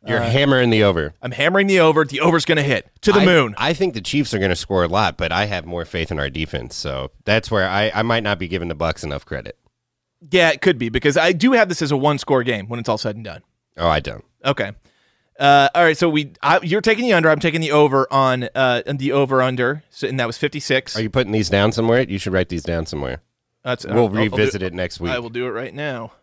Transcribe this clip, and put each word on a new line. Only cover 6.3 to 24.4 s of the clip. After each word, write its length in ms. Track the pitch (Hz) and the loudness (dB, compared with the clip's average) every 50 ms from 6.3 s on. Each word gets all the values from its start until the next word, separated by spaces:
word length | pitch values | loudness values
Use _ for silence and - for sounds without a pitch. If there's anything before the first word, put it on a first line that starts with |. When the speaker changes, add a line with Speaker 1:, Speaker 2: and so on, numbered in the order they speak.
| 67 78 80 - - 69 58 60 - | -6 -6 -8 -6 -6 -10 -10 -10 -12
Speaker 1:
so 360 | - - 73 67 65 65 - _ - _ | -10 -8 -8 -8 -8 -10 -10 _ -10 _
that's 260 | - 104 113 - - | 0 0 0 0 0
where 160 | 110 101 92 | 0 0 0
I, 240 | 92 92 101 107 110 85 | 0 0 0 0 0 0
I 80 | 104 | -2
might 220 | 113 117 117 117 107 | -2 0 -2 -2 0
not 160 | 104 101 85 | -2 -4 -4
be 80 | 95 | -4
giving 220 | 82 90 92 85 85 | -6 -6 -6 -6 -6
the 60 | 78 | -6
Bucs 260 | 73 82 80 78 - - | -4 -4 -4 -4 -6 -8
enough 220 | 76 71 69 - | -10 -10 -10 -10
credit. 320 | _ - 65 53 - - _ _ _ _ _ _ _ _ _ _ _ _ _ 170 143 | _ -12 -12 -10 -14 -18 _ _ _ _ _ _ _ _ _ _ _ _ _ -8 0
Speaker 2:
Yeah, 200 | 156 180 170 160 | 2 4 4 4
it 100 | 147 135 | 2 2
could 160 | - 190 160 | 2 0 0
be, 100 | 117 117 | 2 -2
because 300 | 113 113 127 - 147 135 | -4 -4 0 0 2 2
I 160 | 170 160 175 190 | 2 2 2 2
do 180 | 160 180 254 | 4 4 4
have 160 | 262 233 214 | 4 4 2
this 140 | 185 170 - | 2 0 -4
as 100 | 160 139 | -2 -2
a 60 | 147 | 0
one-score 460 | 135 135 147 147 135 - - 143 127 120 | 2 2 0 0 0 0 0 0 0 2
game 260 | 123 120 104 95 107 | 0 -4 -4 -6 -8
when 100 | 117 120 | -10 -6
it's 80 | 113 | -4
all 100 | 120 110 | -4 -4
said 200 | 107 - 113 104 | -2 -4 -8 -8
and 80 | 113 110 | -8 -12
done. 160 | 101 - - _ _ _ _ _ _ _ | -14 -14 -16 _ _ _ _ _ _ _
Speaker 1:
Oh, 140 | - 87 85 | -2 0 2
I 100 | 78 73 | 2 2
don't. 240 | 69 64 53 - - _ _ _ - | -2 -6 -12 -12 -18 _ _ _ -4
Speaker 2:
Okay. 260 | 135 139 - 107 98 107 - _ _ _ _ _ _ _ _ _ _ _ | -4 -2 -2 -4 -8 -8 -16 _ _ _ _ _ _ _ _ _ _ _
Uh, 300 | - 139 143 143 143 139 139 - | 0 4 6 6 6 6 4 4
all 80 | 165 175 | 4 4
right, 140 | 160 156 | 4 4
so 120 | - 175 165 | 2 0 0
we, 220 | 151 151 147 135 - _ | 0 0 -4 -4 -12 _
I, 180 | - 143 165 185 175 | 0 2 2 2 2
you're 180 | 165 175 214 | 0 -2 0
taking 220 | - 220 220 214 240 | 2 0 0 0 2
the 80 | 247 202 | 2 2
under. 160 | 170 160 160 | 4 4 4
I'm 100 | 156 - | 2 2
taking 200 | - 170 151 165 | 0 -2 -2 -2
the 100 | 160 151 147 | -2 2 4
over 340 | 151 147 143 131 135 131 - | 4 4 4 4 2 0 2
on, 380 | 135 135 135 131 127 127 123 - _ | 2 2 4 4 2 0 -4 -4 _
uh, 260 | 131 131 127 123 120 - | 0 2 2 2 0 -2
on 100 | - 143 | -4 -6
the 140 | 135 135 135 | -4 -2 0
over-under, 720 | 127 143 139 131 135 131 127 131 127 127 123 127 143 151 _ _ | 2 2 2 2 2 2 2 2 0 0 -2 -2 -2 -4 _ _
so, 180 | _ - - | _ -6 -6
and 100 | - 131 131 | -4 -2 -2
that 80 | 120 | -2
was 100 | 113 117 | -4 -4
fifty-six. 600 | - - 143 - 147 - - 135 135 135 - - | -4 -4 -4 -4 -6 -2 0 0 0 0 -4 -6
Speaker 1:
Are 40 | 110 | -4
you 80 | 110 107 | -4 -2
putting 240 | - 131 123 95 107 | 0 -2 0 0 0
these 160 | 110 104 87 | -2 0 2
down 240 | 95 98 101 107 110 | 2 2 2 2 2
somewhere? 280 | 113 113 117 117 127 135 | 0 2 2 2 2 2
You 140 | - 98 98 | 0 -4 -6
should 120 | - 101 | -4 -2
write 160 | 92 92 90 | 0 0 0
these 160 | - 90 82 - | -2 -4 -8 -4
down 220 | - 85 82 80 | -4 -4 -4 -4
somewhere. 360 | - - 73 69 64 62 - _ _ _ _ _ _ _ _ _ | -6 -8 -8 -8 -8 -8 -10 _ _ _ _ _ _ _ _ _
Speaker 2:
That's, 200 | 127 127 120 - | -6 -6 -6 -6
Speaker 1:
We'll 120 | - 113 | -2 0
Speaker 2:
I'll, 60 | 117 120 | 0 2
I'll 40 | 104 | 2
do 60 | 98 | 0
Speaker 1:
revisit 440 | 110 110 107 90 92 | -2 -2 -2 0 0